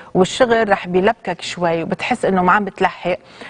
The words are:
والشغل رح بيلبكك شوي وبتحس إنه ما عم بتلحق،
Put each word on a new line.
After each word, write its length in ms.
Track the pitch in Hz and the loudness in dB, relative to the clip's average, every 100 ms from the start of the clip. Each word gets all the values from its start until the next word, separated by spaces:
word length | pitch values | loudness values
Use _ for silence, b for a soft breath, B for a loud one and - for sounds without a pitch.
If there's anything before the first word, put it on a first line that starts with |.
| B | B
والشغل 540 | 175 185 - 247 233 220 | 0 2 2 2 2 2
رح 200 | 196 180 | 0 0
بيلبكك 520 | 180 196 233 - 175 | 0 2 0 -4 -8
شوي 420 | - - 175 165 | -10 -4 -2 -2
وبتحس 420 | 160 180 - 240 | -2 -6 -4 -2
إنه 180 | - 190 | 0 2
ما 100 | 180 | 4
عم 120 | 202 | 2
بتلحق، 520 | 196 - 185 - 175 180 B B B | 0 -2 -4 -2 -6 -6 B B B